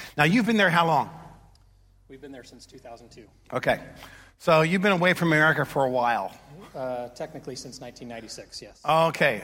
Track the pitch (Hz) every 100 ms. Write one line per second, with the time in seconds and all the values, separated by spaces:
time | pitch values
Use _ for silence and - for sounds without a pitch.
0 | - - 151 226 214 220 190 170 165 151
1 | 117 - - - - _ _ _ _ _
2 | - 135 139 135 117 123 - 131 123 117
3 | 117 - 104 _ - 123 131 107 - -
4 | - - - _ - 160 160 190 208 185
5 | 180 175 170 151 156 151 135 151 135 127
6 | 120 113 95 - - 151 202 156 127 123
7 | 120 - 160 156 143 127 135 123 127 -
8 | 123 117 110 - 101 - - - 147 160
9 | 165 - 147 107